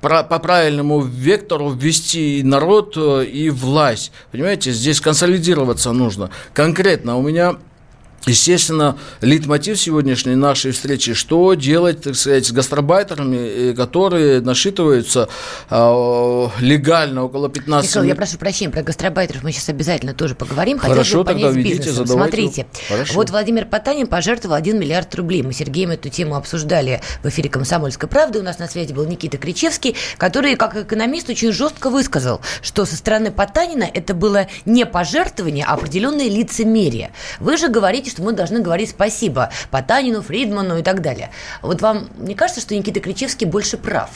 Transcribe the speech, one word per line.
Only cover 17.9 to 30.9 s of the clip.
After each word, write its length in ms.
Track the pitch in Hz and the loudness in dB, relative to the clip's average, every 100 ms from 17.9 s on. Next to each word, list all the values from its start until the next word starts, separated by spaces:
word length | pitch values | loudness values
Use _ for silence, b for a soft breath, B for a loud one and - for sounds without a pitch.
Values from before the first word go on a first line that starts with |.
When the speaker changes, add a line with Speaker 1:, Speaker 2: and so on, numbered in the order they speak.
| 208 | 2
Speaker 2:
я 60 | 185 | 2
Speaker 1:
лет. 80 | 143 | 2
Speaker 2:
прошу 200 | 196 170 | -2 -4
прощения, 340 | 185 185 185 | -4 -4 -4
про 120 | 135 | -4
гастарбайтеров 580 | 151 147 147 165 175 131 | -4 -2 -2 0 -2 -4
мы 100 | 139 | -6
щас 160 | 147 - | -6 -6
обязательно 440 | 143 156 170 131 | -4 -2 -2 -4
тоже 220 | 135 160 - | -4 -4 -4
поговорим. 420 | - 131 185 277 | -6 -2 0 0
Speaker 1:
Хорошо, 460 | - 127 247 208 | 2 4 4 2
Speaker 2:
Хотелось 20 | 175 | 2
бы 0 | |
Speaker 1:
тогда 140 | 185 147 | 2 2
Speaker 2:
понять 60 | |
с 40 | 131 | 2
Speaker 1:
ведите, 180 | 127 175 | 2 0
Speaker 2:
бизнесом. 280 | 160 127 123 | -2 -2 2
Speaker 1:
задавайте 320 | 127 156 214 | 2 2 2
Speaker 2:
Смотрите, 240 | 196 139 | -2 -2
Speaker 1:
вопрос. 260 | 127 - - | -10 -12 -4
Хорошо. 240 | 104 143 - | -4 -2 0
Speaker 2:
вот 140 | - | 0
Владимир 340 | 202 208 226 - | 0 0 0 0
Потанин 400 | 214 220 294 247 | -2 -2 -2 0
пожертвовал 500 | 175 175 233 196 151 | 0 0 -2 0 -2
один 240 | 160 220 | 0 0
миллиард 360 | 151 170 170 - | 0 -2 -4 -6
рублей. 260 | 170 180 | -2 -2
Мы 120 | 131 | -2
с 40 | 127 | -6
Сергеем 320 | 143 143 185 | -6 -4 -4
эту 200 | 160 147 | -4 -8
тему 260 | - 160 143 | -6 -4 -4
обсуждали 680 | 139 165 151 170 131 123 B B | -6 -6 0 0 0 -4 B B
в 40 | 151 | -4
эфире 200 | 151 143 | -2 -2
«Комсомольской 580 | - 131 170 147 - 165 | -2 -2 -2 -2 -6 -2
правды». 300 | - 311 220 | 2 2 0
У 40 | |
нас 160 | 185 165 | -6 -8
на 80 | 170 | -8
связи 260 | 175 156 | -8 -6
был 140 | 135 156 | -4 -4
Никита 300 | 175 156 139 | -4 -6 -6
Кричевский, 560 | 151 170 320 320 262 B B B | -6 -2 -2 0 -2 B B B
который, 360 | 185 269 277 247 | 0 2 2 2
как 180 | 220 208 | 0 -2
экономист, 520 | 208 | -4